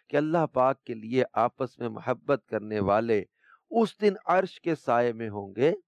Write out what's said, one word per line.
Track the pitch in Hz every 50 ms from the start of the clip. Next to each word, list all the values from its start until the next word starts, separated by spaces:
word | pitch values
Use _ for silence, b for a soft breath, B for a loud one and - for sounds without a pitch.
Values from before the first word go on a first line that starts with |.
| b b
کہ | 147
اللہ | 147 151 156 165 170 156
پاک | - - 131 127 135 135 _ _
کے | - 113
لیے | 110 107 110 127 127 123 -
آپس | - 107 117 123 _ - 131 - _ -
میں | 120 113
محبت | 107 101 - 123 123 - - - 139 - _
کرنے | - 110 104 104 107 107 104
والے | 98 98 101 113 117 117 110 101 87 _ b b b b b b b b
اس | - 233 220 - - -
دن | 214 202 190 - -
عرش | 165 175 185 190 175 - -
کے | - 170 156
سائے | - - 131 117 120 120 120
میں | 113 113 113 107
ہوں | 101 101 101 98 98
گے | 110 135 165 415 370 _